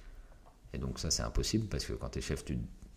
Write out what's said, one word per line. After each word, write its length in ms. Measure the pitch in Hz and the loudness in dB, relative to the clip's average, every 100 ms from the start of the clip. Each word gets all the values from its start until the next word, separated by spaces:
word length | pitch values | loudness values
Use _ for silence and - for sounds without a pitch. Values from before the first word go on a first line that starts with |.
| - - - - - - - | -14 -14 -16 -18 -20 -20 -8
Et 40 | 64 | -2
donc, 220 | 67 62 | -2 0
ça, 120 | 80 | 2
c'est 120 | - | 2
impossible, 440 | 57 - 58 110 110 | 4 4 4 4 4
parce 180 | 69 - | 0 0
que 80 | |
quand 160 | - - | -2 -2
t'es 120 | - | -2
chef, 220 | - 73 - | 0 0 0
tu 120 | 62 55 - - | -2 -2 -6 -14